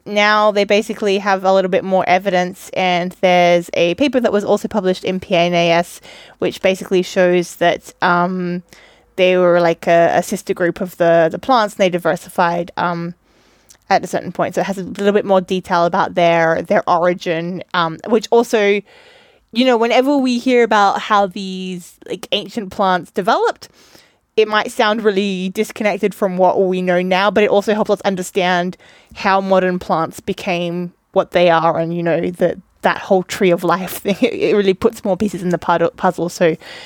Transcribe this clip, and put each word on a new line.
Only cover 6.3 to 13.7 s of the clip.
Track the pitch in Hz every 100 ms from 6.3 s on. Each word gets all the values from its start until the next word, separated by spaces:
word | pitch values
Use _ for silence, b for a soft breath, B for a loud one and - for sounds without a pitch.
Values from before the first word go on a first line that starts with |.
| B
which | 185 -
basically | 190 190 - 185
shows | 185 196 180 180 170 -
that, | 233 - - -
um, | 180 175 175 185 175 175 - b b b b -
they | 180 180
were, | 175 175
like, | 170 170 -
a, | 170 170
a | -
sister | 180 196 -
group | 190 170 170
of | 180 -
the, | 170 170 165
the | -
plants, | - 254 214
and | -
they | 190
diversified, | 175 170 156 - - 170 175 175 -
um, | 175 170 170 - b b b b b